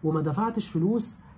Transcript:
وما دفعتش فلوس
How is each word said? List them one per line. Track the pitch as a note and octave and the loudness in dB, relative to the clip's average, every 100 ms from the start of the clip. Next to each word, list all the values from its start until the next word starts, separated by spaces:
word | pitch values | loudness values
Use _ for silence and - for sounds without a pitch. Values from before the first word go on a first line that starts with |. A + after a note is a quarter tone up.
وما | D#3 D#3 | 2 2
دفعتش | D3+ C#3+ A3+ A3+ - | 2 2 0 0 -2
فلوس | E3 F3 A#3 - - - | 0 2 2 0 -6 -16